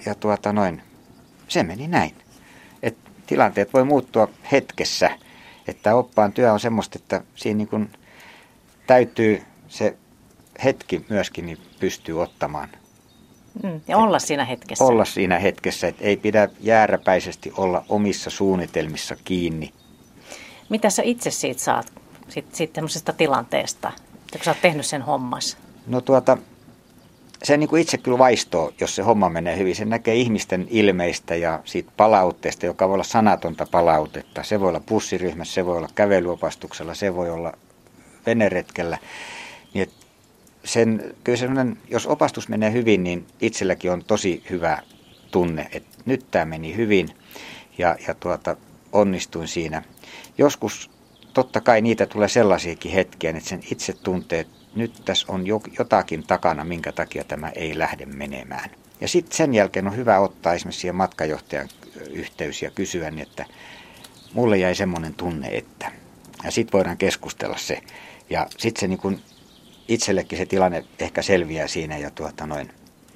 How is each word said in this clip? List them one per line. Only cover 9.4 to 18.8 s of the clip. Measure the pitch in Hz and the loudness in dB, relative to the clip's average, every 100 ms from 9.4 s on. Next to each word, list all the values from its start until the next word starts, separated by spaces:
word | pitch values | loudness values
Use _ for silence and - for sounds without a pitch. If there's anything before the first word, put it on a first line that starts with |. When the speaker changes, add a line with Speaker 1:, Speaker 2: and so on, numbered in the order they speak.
| - _ - | -2 _ -20
Speaker 1:
se | - 107 - _ _ _ _ _ - | -2 -2 -2 _ _ _ _ _ 0
hetki | 135 131 - 85 - | 0 0 -4 -6 -2
myöskin | 104 87 - 85 | -2 -2 -6 -10
niin | 80 - - | -12 -16 -6
pystyy | 95 - - 82 | -4 -4 -6 -6
ottamaan. | - - - - - - _ _ _ _ - - _ 202 | -6 -6 -8 -8 -12 -18 _ _ _ _ -20 -20 _ -10
Speaker 2:
Mm, | 196 156 - | -8 -8 0
ja | 196 | 2
olla | 220 156 | 4 2
siinä | - 143 | 0 -2
hetkessä. | 123 123 - - | -4 -6 -8 2
Speaker 1:
Olla | 131 113 | 4 6
siinä | 95 - 92 87 | 2 0 2 2
hetkessä, | 101 - 90 - 85 | 2 0 -4 -2 -4
et | - | -2
ei | 104 101 | 0 2
pidä | 107 107 98 - | 2 4 2 0
jääräpäisesti | 104 113 104 95 - 92 92 - - - | 4 6 6 4 4 2 0 -10 -10 -2
olla | 113 90 - | 0 0 -2
omissa | 104 104 90 92 | 0 0 -2 -6
suunnitelmissa | - 98 92 82 85 | -2 0 0 -2 -4